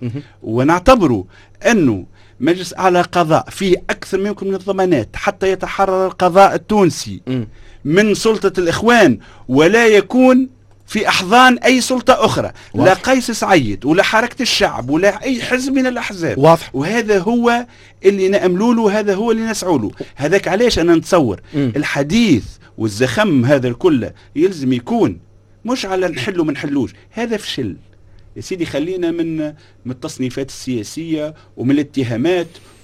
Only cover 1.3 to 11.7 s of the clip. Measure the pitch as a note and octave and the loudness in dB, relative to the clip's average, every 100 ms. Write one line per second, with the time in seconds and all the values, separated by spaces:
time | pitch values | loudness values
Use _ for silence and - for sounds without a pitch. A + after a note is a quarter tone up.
1.3 | - - - G#3+ A3+ C3+ G2 - - - | -16 -20 -4 0 2 2 0 -6 -20 -20
2.3 | - C#3+ F#3 F3 - F#3 F3+ E3+ F3+ D#3+ | -4 -2 -2 -4 -2 0 2 0 0 2
3.3 | D3 - - F#3+ F3 - G#3+ - F#3+ G#3 | 0 -2 -4 0 0 -2 -10 -6 -4 -4
4.3 | G3 G3 F#3+ F#3+ F#3+ F#3 F3+ - - G3+ | -6 -6 -6 -4 -2 0 0 -2 -6 -6
5.3 | G3 F#3+ F#3 F3+ - F#3+ F#3 F#3 - F3+ | -2 -2 -2 -4 -2 0 0 -2 0 2
6.3 | F#3 F#3+ E3 - G#3+ F3 - G#2+ F#2+ - | 6 6 4 0 2 2 0 -8 -10 -6
7.3 | B2+ A2 - - - C#3 F#3 G#3+ F#3+ A3+ | -6 -6 -14 -20 -10 0 2 2 2 0
8.3 | G#3+ G3 F#3+ E3+ - A3 A#3+ E3+ G#2 - | 0 -2 -2 -2 0 2 4 4 2 -6
9.3 | - - C3 E3 A3+ A#3 G#3 G3 B3+ B3+ | -16 -2 2 4 4 6 4 4 4 6
10.3 | B3+ C4 - _ _ - G#3+ F3+ - F#3 | 4 0 -8 _ _ -10 -4 -2 -2 2
11.3 | A#3+ B3+ A#3+ A#3 | 6 6 4 2